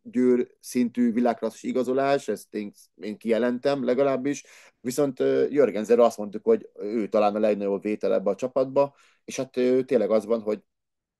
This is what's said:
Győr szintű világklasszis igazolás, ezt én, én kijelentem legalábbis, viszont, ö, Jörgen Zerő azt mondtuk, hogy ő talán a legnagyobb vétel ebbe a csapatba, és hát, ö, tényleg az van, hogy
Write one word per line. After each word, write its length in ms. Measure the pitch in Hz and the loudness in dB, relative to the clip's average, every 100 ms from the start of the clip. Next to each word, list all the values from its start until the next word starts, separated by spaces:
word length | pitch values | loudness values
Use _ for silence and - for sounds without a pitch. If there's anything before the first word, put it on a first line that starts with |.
Győr 540 | 123 117 127 123 - _ | -8 0 2 2 0 _
szintű 520 | - 123 120 117 120 | -8 -2 -2 0 0
világklasszis 520 | 110 120 95 110 - | 2 0 0 -4 -6
igazolás, 640 | 117 127 123 131 139 143 - | -6 -4 -2 0 2 0 -2
ezt 280 | 101 - 110 | -8 -6 -10
én, 160 | 101 - - _ | -10 -14 -20 _
én 220 | 92 104 | -12 -8
kijelentem 680 | 110 123 123 123 139 143 123 | -2 0 0 -2 -2 -2 0
legalábbis, 580 | 127 139 135 131 143 - - - _ | 0 0 0 -4 -6 -10 -20 -20 _
viszont, 400 | 123 131 143 127 | -8 -2 -2 0
ö, 260 | 135 135 - | 0 2 0
Jörgen 340 | 139 127 95 | 4 2 2
Zerő 180 | 107 117 | 2 4
azt 160 | 117 - | 4 2
mondtuk, 260 | 104 104 | -8 -6
hogy 260 | - 113 - | 0 0 0
ő 340 | - 104 113 98 | -12 -6 -4 -2
talán 280 | 107 104 104 | 2 2 2
a 40 | |
legnagyobb 420 | 107 104 101 98 | 0 0 -2 -2
vétel 320 | 107 104 98 | -4 -4 -2
ebbe 160 | 101 98 | 0 -2
a 60 | 98 | -4
csapatba, 600 | 127 - 135 135 139 - _ _ - | -4 -2 -2 0 -2 -4 _ _ -14
és 100 | - | -10
hát, 220 | 127 - | -8 -2
ö, 260 | 127 127 | 2 2
tényleg 280 | 131 123 101 | 2 0 2
az 140 | 110 104 | 2 2
van, 160 | 117 | -4
hogy 180 | 107 107 _ _ _ _ _ | -2 -6 _ _ _ _ _